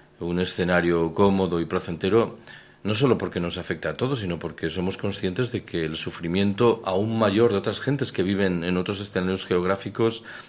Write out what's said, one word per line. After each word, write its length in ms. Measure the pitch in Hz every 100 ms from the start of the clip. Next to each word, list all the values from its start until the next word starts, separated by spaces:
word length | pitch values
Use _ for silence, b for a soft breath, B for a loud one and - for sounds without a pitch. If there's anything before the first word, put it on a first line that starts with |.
| B -
un 200 | 85 87
escenario 760 | 92 - 90 87 85 85 82
cómodo 460 | 80 101 98 92 85
y 60 | 80
placentero, 720 | 90 - 82 95 113 104 - B B B B
no 120 | 98 107
solo 240 | 135 101
porque 200 | 92 -
nos 200 | 85 90
afecta 300 | - 85 80
a 80 | 76
todos, 240 | 127 135
sino 180 | 95 82
porque 320 | 85 - 82
somos 260 | 90 92 -
conscientes 540 | 104 95 92 90 120
de 120 | 101
que 220 | - 87 80
el 120 | 80
sufrimiento 840 | - - 85 92 101 98 120 113
aún 360 | 95 95 110 113
mayor 320 | 107 98 117
de 80 | 101
otras 200 | 107 104
gentes 320 | - 143 120
que 120 | -
viven 400 | 92 98 95 87
en 140 | 85 90
otros 220 | 87 101
escenarios 460 | 101 95 92 92 -
geográficos 760 | 87 90 98 101 98 113 113 B B